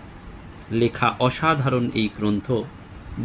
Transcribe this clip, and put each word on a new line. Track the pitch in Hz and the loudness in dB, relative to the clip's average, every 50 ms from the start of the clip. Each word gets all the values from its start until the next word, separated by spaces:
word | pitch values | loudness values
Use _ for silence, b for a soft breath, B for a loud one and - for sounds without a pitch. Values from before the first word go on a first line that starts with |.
| - - - - - - - - - - - - - - | -16 -18 -18 -18 -16 -16 -16 -16 -18 -18 -18 -18 -10 -2
লেখা | 113 113 120 117 - - 123 117 - - | 2 2 4 2 2 2 2 0 2 4
অসাধারণ | 123 127 - - 156 160 160 147 131 135 127 123 120 120 - | 2 2 2 4 4 4 4 4 4 2 2 2 2 2 2
এই | 113 110 107 - - | 2 0 0 0 0
গ্রন্থ | 104 104 104 101 - - 127 110 - - - - - - - - - - - - | 0 2 2 0 0 0 0 0 -2 -4 -10 -16 -18 -18 -16 -16 -14 -12 -8 -2